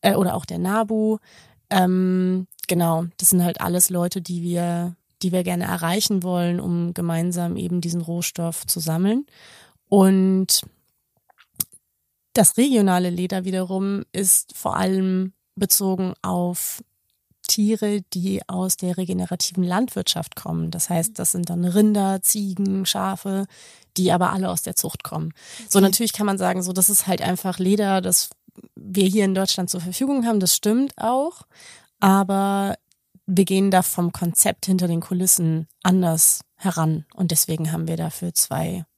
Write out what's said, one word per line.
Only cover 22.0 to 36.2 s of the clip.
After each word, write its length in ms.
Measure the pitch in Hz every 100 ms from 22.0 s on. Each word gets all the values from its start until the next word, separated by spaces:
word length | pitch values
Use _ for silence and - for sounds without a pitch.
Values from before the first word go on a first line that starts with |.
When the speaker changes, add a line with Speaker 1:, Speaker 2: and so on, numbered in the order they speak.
| 196 190
Speaker 1:
Ziegen, 640 | - 214 202 185 196 190 190
Schafe, 600 | 196 190 190 196 196 196 - - - _ -
die 160 | 180
aber 220 | 175 175
alle 160 | 190 185
aus 140 | 175
der 120 | - 185
Zucht 300 | - - -
kommen. 260 | 160 160 - - - 226
So, 100 | 202
Speaker 2:
Okay. 80 | 190
Speaker 1:
natürlich 240 | 185 226
kann 140 | - 208
man 120 | 196
sagen, 240 | 185 180
so, 120 | 180
das 160 | 185 180
ist 180 | 202 -
halt 140 | 180
einfach 360 | - 180 190 180
Leder, 440 | 185 202 202 190
das 300 | 185 175 - - _ - - -
wir 300 | - 185 190
hier 160 | 202
in 100 | 196
Deutschland 360 | 185 190 - 180
zur 100 | 180
Verfügung 460 | 175 180 269 277 233
haben. 160 | 214
Das 140 | 180 -
stimmt 360 | 214 226 277 -
auch. 460 | 220 254 294 - - _ - - _ _
Aber 760 | 196 196 190 196 196 196 196 - _ _ _ _ -
wir 200 | 185 190
gehen 260 | 190 196
da 100 | 190
vom 300 | 180 - 175
Konzept 540 | - 175 165 202 - -
hinter 240 | 185 180
den 100 | 170
Kulissen 680 | - 180 185 - 165 160 160 _
anders 580 | 185 185 180 165